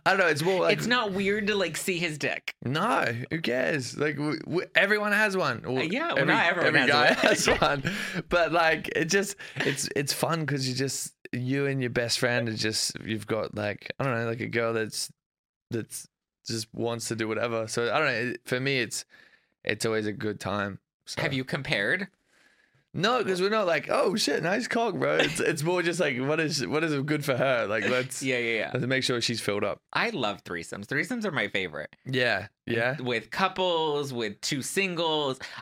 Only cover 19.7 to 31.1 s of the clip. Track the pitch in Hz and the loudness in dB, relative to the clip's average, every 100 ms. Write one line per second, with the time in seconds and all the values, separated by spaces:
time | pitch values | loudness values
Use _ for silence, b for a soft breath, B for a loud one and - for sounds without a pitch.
19.7 | 107 113 110 107 98 104 101 95 101 101 | -2 0 0 -2 -4 -4 -4 -4 -2 -4
20.7 | 98 _ _ - - 160 135 131 156 139 | -6 _ _ -12 -6 -2 -2 -4 -6 -2
21.7 | 120 104 180 196 _ b b b b b | 0 0 -2 -4 _ b b b b b
22.7 | b b - 202 254 185 180 190 220 185 | b b -2 2 2 2 0 2 2 2
23.7 | 151 - 247 214 202 - - 160 214 226 | 0 2 2 2 2 0 0 0 -2 -2
24.7 | 233 233 160 139 156 147 156 - 143 160 | 0 0 0 2 2 2 0 0 0 0
25.7 | 180 170 170 151 123 135 156 151 151 92 | 0 0 0 0 0 0 0 0 0 0
26.7 | 147 165 143 143 151 143 120 135 123 104 | 0 0 0 0 0 0 2 2 2 0
27.7 | 110 113 127 131 - 135 123 117 113 82 | 0 2 0 0 -4 -2 0 0 0 -2
28.7 | 127 123 131 127 123 113 113 - 101 101 | -2 0 2 2 0 0 -2 -2 0 -2
29.7 | - _ - 214 202 107 98 - 87 85 | -4 _ -2 -2 0 -2 -4 -8 -10 -8
30.7 | 95 101 139 175 | -10 -4 -4 -2